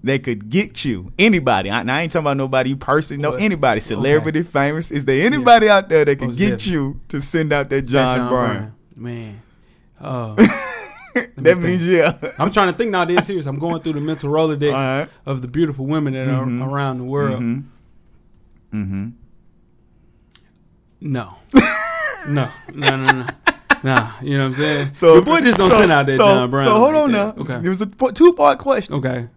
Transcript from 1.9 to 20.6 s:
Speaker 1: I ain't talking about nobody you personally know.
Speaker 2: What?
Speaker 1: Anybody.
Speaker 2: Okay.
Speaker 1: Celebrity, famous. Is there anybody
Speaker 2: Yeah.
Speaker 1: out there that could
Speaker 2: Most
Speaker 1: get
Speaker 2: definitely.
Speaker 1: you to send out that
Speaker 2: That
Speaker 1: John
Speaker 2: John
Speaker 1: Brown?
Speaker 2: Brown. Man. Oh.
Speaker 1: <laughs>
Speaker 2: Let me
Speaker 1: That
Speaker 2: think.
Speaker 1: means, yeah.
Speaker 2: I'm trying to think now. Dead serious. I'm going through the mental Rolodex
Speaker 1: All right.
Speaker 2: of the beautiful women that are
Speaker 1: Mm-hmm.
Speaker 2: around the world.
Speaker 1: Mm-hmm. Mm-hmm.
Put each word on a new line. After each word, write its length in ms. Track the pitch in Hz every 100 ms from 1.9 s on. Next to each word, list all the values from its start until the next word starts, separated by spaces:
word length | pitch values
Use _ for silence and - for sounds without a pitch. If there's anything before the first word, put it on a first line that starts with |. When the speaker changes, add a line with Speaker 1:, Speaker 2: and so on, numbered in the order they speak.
Speaker 1:
I 120 | 139
ain't 100 | 170
talking 100 | 170
about 120 | 147 139
nobody 340 | 135 131 131
you 60 | 135
personally 440 | - 147 156 143
know. 120 | 151
Speaker 2:
What? 80 | 127
Speaker 1:
Anybody. 380 | 214 170 135 110
Speaker 2:
Okay. 60 | -
Speaker 1:
Celebrity, 540 | 104 135 151 156 156
famous. 480 | 165 143 139 156 165
Is 120 | 143
there 220 | 139 135 214
anybody 400 | 285 247 233 214
Speaker 2:
Yeah. 100 | 202
Speaker 1:
out 100 | 196
there 160 | 160
that 120 | 147 139
could 120 | 123
Speaker 2:
Most 100 | 123
Speaker 1:
get 120 | 202
Speaker 2:
definitely. 220 | 110 202
Speaker 1:
you 280 | 165 139 139 -
to 120 | 147
send 320 | 139 160 156
out 180 | 147 139
that 160 | 139 131
Speaker 2:
That 60 |
Speaker 1:
John 260 | 135 131 127
Speaker 2:
John 100 | 123
Speaker 1:
Brown? 280 | 127 120 110
Speaker 2:
Brown. 180 | 107 - _
Man. 480 | - 117 120 110 104 _ _ _ _ _ _
Oh. 340 | - 127 113 104
Speaker 1:
<laughs> 800 | 220 554 539 - - - - 240
Speaker 2:
Let 200 | - -
me 60 |
Speaker 1:
That 0 | 143
Speaker 2:
think. 40 | 180
Speaker 1:
means, 240 | 170 180 170
yeah. 260 | 175 147 - 143 -
Speaker 2:
I'm 140 | 170
trying 180 | 202 190
to 80 | -
think 140 | 233
now. 120 | 185
Dead 200 | 175 180
serious. 220 | 180 190 139
I'm 120 | 139
going 240 | 170 165
through 120 | 165
the 60 | 147
mental 300 | 151 156 143
Rolodex 380 | 151 160 147 147
Speaker 1:
All 320 | 131 135 135
right. 80 | - _ -
Speaker 2:
of 160 | 135
the 60 | 123
beautiful 380 | 143 165 139 135
women 260 | 156 143
that 160 | 131 131
are 160 | 131
Speaker 1:
Mm-hmm. 180 | 127 123
Speaker 2:
around 360 | 131 139 139 127
the 60 |
world. 360 | 127 139 143 123
Speaker 1:
Mm-hmm. 1400 | 117 131 139 _ _ _ _ _ _ _ _ _ _ 107
Mm-hmm. 280 | 98 98 107 117 - - _ _ _ _ _ _ _ _ _ _ _ _